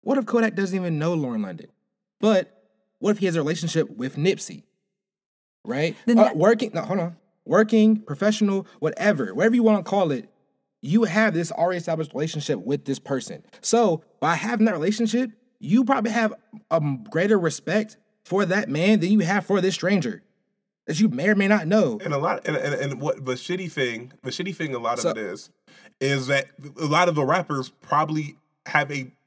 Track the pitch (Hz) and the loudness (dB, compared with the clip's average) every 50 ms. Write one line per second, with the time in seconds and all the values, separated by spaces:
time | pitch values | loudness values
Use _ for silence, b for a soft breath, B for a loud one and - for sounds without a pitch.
0 | _ - 277 269 220 - - 233 226 220 165 185 196 185 185 190 180 175 160 147 | _ 0 0 0 0 0 2 2 2 2 0 -2 -4 -2 -2 -4 -2 -2 -2 0
1 | 151 170 175 160 143 123 117 110 104 95 87 82 82 - _ _ _ _ _ _ | 0 -2 -2 -2 -2 -2 -4 -4 -6 -6 -8 -14 -16 -20 _ _ _ _ _ _
2 | _ _ _ _ - 214 214 185 180 - _ _ _ _ _ _ _ _ _ _ | _ _ _ _ 2 4 4 4 2 -2 _ _ _ _ _ _ _ _ _ _
3 | - 202 208 214 196 185 165 165 151 - - 160 165 160 - 160 156 - - 104 | 0 0 2 2 0 0 0 0 0 0 -2 -2 -4 -2 0 0 -2 -2 -4 -8
4 | 123 135 - 143 147 185 - - - - - - _ _ _ _ _ _ _ _ | -8 -8 -4 0 0 0 0 0 -6 -12 -12 -16 _ _ _ _ _ _ _ _
5 | _ _ _ _ _ _ _ _ _ _ _ _ _ 196 240 139 156 170 - - | _ _ _ _ _ _ _ _ _ _ _ _ _ -6 -4 -2 -2 -2 -4 -4
6 | - 233 233 226 214 - - 156 - 214 233 226 254 220 - 170 - - 185 202 | 0 4 6 6 6 6 4 4 4 4 4 4 0 -4 -4 -6 -4 -2 -2 -2
7 | 165 175 170 _ _ _ _ _ _ - 156 196 220 214 226 220 214 220 220 214 | -2 -4 -8 _ _ _ _ _ _ 0 2 2 2 4 4 4 6 6 4 2
8 | - - - - 196 214 214 214 214 202 196 196 190 b b b 147 156 - - | -2 -10 -6 -2 0 0 0 2 0 0 0 -2 -6 b b b -6 -6 -4 0
9 | 185 208 202 139 117 98 92 127 185 226 233 240 226 220 214 196 165 - 196 202 | 0 0 0 0 -4 -6 -2 0 2 2 4 4 4 4 4 2 0 0 0 0
10 | 185 160 139 120 107 _ _ _ _ _ _ _ _ _ _ _ - 143 170 226 | 2 0 0 -4 -6 _ _ _ _ _ _ _ _ _ _ _ -6 0 2 2
11 | 226 185 160 214 226 214 160 165 170 156 - - 165 180 185 175 165 175 160 160 | 2 2 2 2 2 2 0 -2 -4 -4 -2 -2 -2 0 -2 -4 -4 -4 -4 -4
12 | 156 147 - - 160 160 160 156 143 - 147 110 - 117 143 139 - 139 135 - | -4 -6 -4 -6 -6 -4 -4 -6 -4 -4 -4 -4 -2 -4 -4 -4 -2 -6 -6 -6
13 | _ - 139 127 113 - 87 78 _ _ b b b - - 233 233 196 165 156 | _ -4 -4 -4 -4 -8 -14 -16 _ _ b b b 2 4 4 4 4 2 -2
14 | _ _ _ _ - 156 170 - 196 220 240 214 220 220 185 156 151 190 214 220 | _ _ _ _ 0 0 0 0 -2 -4 0 2 2 2 2 0 -2 -2 0 0
15 | 233 214 220 240 262 233 - _ _ _ _ _ - 147 190 254 269 220 269 262 | -2 0 0 0 -2 -2 -8 _ _ _ _ _ -2 2 4 4 4 4 2 2
16 | 214 233 214 233 226 214 - _ _ _ - - _ _ 165 165 147 147 135 123 | 0 0 0 0 0 0 -2 _ _ _ -20 -20 _ _ 0 0 2 0 -2 -4
17 | 107 - - 160 185 208 220 196 170 160 143 - _ 156 180 220 214 214 - _ | -8 -6 -2 0 2 4 4 4 2 0 -2 -4 _ 0 0 0 0 -2 -10 _
18 | _ _ _ _ _ - 180 196 202 170 185 208 208 - 139 151 175 202 220 208 | _ _ _ _ _ -2 0 0 2 2 0 0 0 -2 -2 2 4 4 4 4
19 | 165 185 214 214 170 165 196 202 - - 196 196 180 190 170 - 156 185 202 190 | 4 4 4 4 4 2 0 -2 0 0 0 2 2 0 0 0 0 0 2 2
20 | 147 117 104 - _ _ _ _ _ _ _ _ _ _ _ _ _ - 156 156 | 0 -2 -6 -8 _ _ _ _ _ _ _ _ _ _ _ _ _ -8 0 2
21 | 220 220 120 127 156 202 214 202 196 196 214 202 165 160 196 220 185 - - 104 | 2 2 2 0 0 2 2 2 4 2 2 2 2 2 2 2 2 2 -2 -4
22 | - 170 147 139 151 185 - - - - 156 131 139 147 147 - 139 143 139 110 | -4 -4 -4 -2 -2 -2 -4 -4 -4 -4 -4 -2 -2 -2 -4 -4 -4 -6 -6 -6
23 | 139 147 131 - 139 127 127 127 - - 175 185 190 165 - 151 131 120 117 110 | -4 -6 -6 -4 -4 -6 -6 -6 -6 -8 -6 -6 -6 -8 -4 -4 -4 -4 -4 -8
24 | 120 131 - _ - 127 120 - 175 196 180 - 165 147 131 120 117 113 120 120 | -12 -14 -20 _ -12 -12 -8 -8 -8 -8 -8 -8 -8 -6 -6 -4 -4 -4 -4 -2
25 | 110 - 113 113 107 92 92 107 - - _ _ _ b b b b b b _ | -2 -4 -4 -4 -6 -8 -10 -12 -14 -20 _ _ _ b b b b b b _
26 | 135 139 139 135 127 127 143 135 139 - _ - 139 147 143 - 160 147 151 165 | -2 -2 0 -2 0 0 0 0 -2 -4 _ -20 -20 -20 -10 -6 -2 0 2 4
27 | 180 175 160 151 139 131 160 185 165 - 151 135 127 - _ _ - - 147 147 | 4 4 2 0 2 2 0 0 0 -2 -6 -6 -6 -8 _ _ -6 -2 0 0
28 | 151 147 156 156 151 147 - _ _ _ _ _ _ - - 147 147 139 143 139 | 0 0 -4 -6 -6 -8 -14 _ _ _ _ _ _ -2 -2 -2 -2 -2 -6 -10
29 | 131 127 _ _ _ | -10 -10 _ _ _